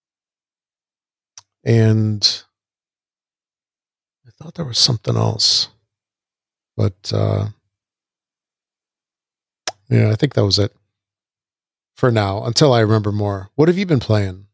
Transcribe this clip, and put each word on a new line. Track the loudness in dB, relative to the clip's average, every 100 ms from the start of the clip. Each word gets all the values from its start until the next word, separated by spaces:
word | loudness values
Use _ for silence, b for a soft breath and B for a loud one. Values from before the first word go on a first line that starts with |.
| _ _ _ _ _ _ _ _ _ _ _ _ _ -20 _ _
and | 0 4 4 2 0 -2 -2 -4 -14 _ _ _ _ _ _ _ _ _ _ _ _ _ _ _ _ _ _
I |
thought | _ -20 -12
there | -8
was | -2
something | -2 -2 -2 -2
else, | -2 -2 -2 -2 -4 _ _ _ _ _ _ _ _ _ _ -4
but, | -4 -4 -6
uh, | -2 -2 -2 -4 -10 _ _ _ _ _ _ _ _ _ _ _ _ _ _ _ _ _ _ _ _ -14 -14 -2
yeah, | 2 2
I | 2
think | -2
that | 0 0
was | 0
it | -2 _ _ _ _ _ _ _ _ _ _ _ _ 0
for | 2
now, | 2 0 -2
until | -4 2 4
I | 4
remember | 4 2 0
more. | -4 -4 -6 -10 0
What | 2
have | 2
you | 0
been | -2
playing? | 0 0 0 -8 -20